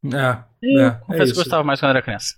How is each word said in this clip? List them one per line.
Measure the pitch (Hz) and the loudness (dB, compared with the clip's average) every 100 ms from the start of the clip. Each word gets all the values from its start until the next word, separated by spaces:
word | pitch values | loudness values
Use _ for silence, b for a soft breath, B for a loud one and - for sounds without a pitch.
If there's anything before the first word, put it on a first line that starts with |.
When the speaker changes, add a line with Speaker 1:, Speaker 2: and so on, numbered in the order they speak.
| 143 | -6
Speaker 1:
É, | 135 131 117 - _ | -2 -2 -2 -8 _
Speaker 2:
E | 240 277 | 0 4
Speaker 1:
é, | 262 | 4
Speaker 2:
confesso | 240 - | 0 -6
Speaker 1:
é | 170 | 0
Speaker 2:
que | 139 | 0
Speaker 1:
isso. | 123 | 0
Speaker 2:
gostava | 170 165 | 0 0
mais | 147 135 | 0 0
quando | 139 | 2
era | 131 | 0
criança. | - 104 - | -2 -8 -10